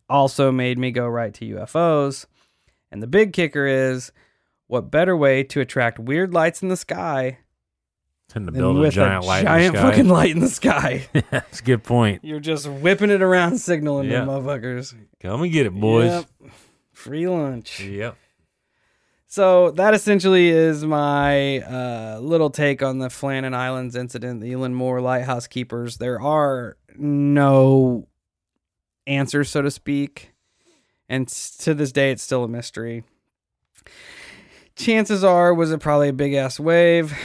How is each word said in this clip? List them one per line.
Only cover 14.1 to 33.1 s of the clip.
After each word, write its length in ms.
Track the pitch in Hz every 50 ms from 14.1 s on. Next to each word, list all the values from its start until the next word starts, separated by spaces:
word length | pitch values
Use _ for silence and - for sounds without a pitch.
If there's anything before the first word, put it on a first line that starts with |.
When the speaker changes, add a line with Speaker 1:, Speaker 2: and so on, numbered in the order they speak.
| 117 123 131 135
Speaker 2:
Yeah. 60 | 135
Speaker 1:
motherfuckers. 580 | 139 127 143 143 120 110 127 123 127 127 - 123 113 101 _ _ _
Speaker 2:
Come 220 | - 90 107 135
and 100 | 170 180
get 140 | 160 156 127
it, 40 | 101 90 101
boys. 320 | 107 110 113 117 117 117
Speaker 1:
Yep. 160 | - 170 - _ _ _ - - - _ _ _ _ _ _ _
Free 360 | _ - - 117 143 160 170 180
lunch. 500 | 180 165 147 139 127 117 107 - - -
Speaker 2:
Yep. 360 | 98 98 101 101 107 123 - _ _ _ _ _ _ _ _ _ _ _ _ _ _ _ _ _ _ _ _ _ _ -
Speaker 1:
So 440 | - 202 196 185 180 180 180 165
that 200 | 143 175 196 214
essentially 560 | 214 196 - 208 202 190 175 190 185 180 175 170
is 360 | 165 160 160 160 156 147 156
my, 720 | 156 151 147 147 143 143 143 143 143 143 139 139 139 135 127
uh, 580 | - - 127 127 127 123 120 113 110 110 110 110
little 280 | 123 151 165 160 156 147
take 320 | - - 147 143 139 -
on 160 | 135 135 131 131
the 80 | 131 127
Flannan 460 | - - 143 139 135 135 135 131 127
Islands 400 | 123 127 127 131 127 127 123 123
incident, 440 | 123 123 120 - 113 117 123 120 110
the 120 | 107 123
Elan 200 | 127 127 131 127 123
Moore 260 | 127 127 127 127 127
Lighthouse 460 | 127 123 127 123 123 131 127 123 120
Keepers. 520 | - - 127 123 - 117 120 120 117 113 -
There 220 | 120 127 123 104
are 560 | 123 147 156 156 147 143 135 127 120 107 - _ _ _ _
no 1120 | - 147 147 143 143 143 143 143 143 139 139 135 135 131 135 135 135 131 127 120 107 - _ _ _ _ _ _ _ _ _ _ _ _ _ _ _ _ _ _ _ -
answers, 440 | 135 139 139 135 127 - 147 143 -
so 120 | - 147
to 80 | 139 139
speak. 640 | - - - - 143 143 143 139 - - - _ _ _ _ _ _ _ _ _ _ _ _ _ _ _ _ -
And 200 | 127 131 127 -
s-, 280 | - - - - - -
to 160 | - 165 156
this 180 | 147 151 135
day, 180 | 123 147 139 135
it's 100 | 127 107
still 220 | - - 135 127 123
a 40 | 113
mystery. 560 | 117 120 117 - - 113 113 117 117 117 117 _